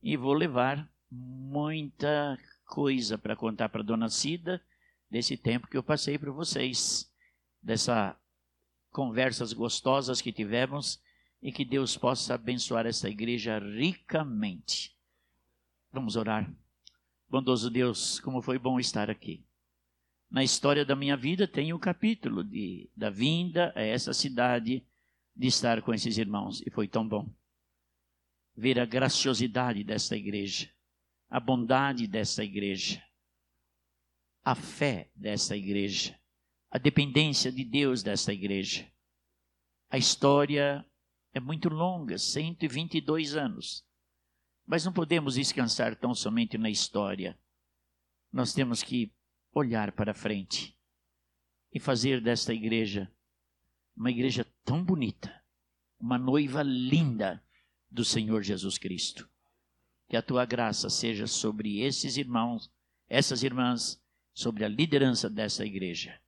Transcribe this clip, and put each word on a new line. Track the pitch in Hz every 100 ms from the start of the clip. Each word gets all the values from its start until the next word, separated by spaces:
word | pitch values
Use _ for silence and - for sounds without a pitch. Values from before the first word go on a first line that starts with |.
E | 151 147
vou | 127
levar | 147 170 127 127 143 151 _ _
muita | 123 127 131 135 143 147 156 147 - 143 147 147 131 - -
coisa | _ - 143 131 110 107
pra | 107 107
contar | 113 110 113
pra | 110
Dona | 104 113 113
Cida | - 139 175 170 180 _ _ _ _ _
desse | 117 120 131
tempo | - 120 -
que | 135
eu |
passei | 127 151 - 143
pra | 143
vocês, | 139 165 139 127 123 - - - _ _ _ _ _
dessa | - 110 - 117 98 - _ _ _ _ _ _ _
conversas | - 131 113 131 113 117
gostosas | 110 120 - - 139 127 127
que | -
tivemos, | 110 107 117 131 143 - - _ _ _ _
e | -
que | - 139
Deus | 135 127 -
possa | 123 127 - 123
abençoar | 113 123 - 117 113
essa | 110 -
igreja | 107 117 120 110 107
ricamente. | 101 107 156 185 - 160 151 110 104 87 - - - _ _ _ _ _ _ _ _ _ _
Vamos | 131 123 104
orar. | 110 107 92 78 _ _ - _ _ _ _
Bondoso | 131 131 127 113
Deus, | 117 123 110 - -
como | - 131
foi | 117 127
bom | 123 127
estar | 117 110 104
aqui. | 110 - 80 - _ _ _ _ _ _ _ _
Na | 117
história | 135 - 143 143 143
da | 139
minha | 139 139
vida | 127 180 202
tem | - 151
o | 165
capítulo | - 175 214 226 131 104
de, | 208 117 98 90 - -
da | 110
vinda | 98 127 165 180 165 170 -
a |
essa | 107 120 -
cidade, | 127 143 123 123 123 113 127 - _ _ _ _ -
de | 127
estar | - 120 113
com | 117
esses | 110 120 110
irmãos, | 107 104 101 92
e | -
foi | - 101
tão | 120 110
bom | 107 101 - _ _ _ _ _ _ _ _ _ _ _ -
ver | 117 123
a | 120
graciosidade | 123 131 - 135 117 123 110 123 107
desta | 101 107 - 110
igreja, | 101 101 98 92 - _ _ _ _ _ _
a | 120
bondade | 117 127 117 131 139 127 113
desta | 107 104 -
igreja, | 107 98 101 98 - - - _ _ _ _ _ _ _ _ _ _ _ _ _
a | - 123
fé | - - 147 107 - -
desta | 104 101 - 104
igreja, | 95 101 101 95 - - _ _ _ _ _
a | 131
dependência | 135 147 143 131 156 139 131
de | 127
Deus | 127 120 143 127
desta | 98 101 -
igreja. | 101 98 98 95 - - _ _ _ _ _ _ _ _ _ _
A | 135
história | - - 143 143 143 143 143 143 - _ _ _ _
é | -
muito | 127 156 170
longa, | 156 175 180 139 92
cento | - - 160 170
e | 160
vinte | 139 170 170
e |
dois | 147 156 151 151
anos, | 135 - - - _ _ _ _ _ _ _ _ -
mas | 165 165
não |
podemos | 180 160 170 143 127
descansar | 139 - 120 - 117 110
tão | 123 120
somente | - 113 117 117
na | 110
história. | 101 - 104 101 98 90 90 _ _ _ _ _ _ _ _ _
Nós | 131 123
temos | - 131 117
que | - 123 110 _ _ _ _
olhar | - 135 113 104
para | - 104
frente | 101 - 104 95 - - _ _ _ _ _ _ _ _ _ _
e | -
fazer | - 127 127 131
desta | 113 117 -
igreja | 113 110 113 110 101 92 _ _ _ _ _ _ _ _ -
uma | 117
igreja | 120 131 120 117 _
tão | - 165
bonita, | 180 180 120 - - - _ _ _ _ _ _
uma | 117 123
noiva | 127 139 147 135
linda | 143 127 127 147 156 113 101 87 _ _ _ _ _
do | - 113
Senhor | - 107 110
Jesus | 95 98 95 -
Cristo. | - 90 - - - _ _ _ _ _ _ _ _
Que | 120
a |
tua | - 127 123
graça | 117 117 104 104
seja | - 117 107 110
sobre | - 110 107 107 101
esses | 131 - 139 123
irmãos, | 131 120 117 117 - _ _ _ _
essas | 120 139 127
irmãs, | 131 123 123 120 - - _ _ _
sobre | - 123 107
a | 107
liderança | 107 160 143 135 120 110
dessa | 104 107 - 107
igreja. | 98 92 85 - -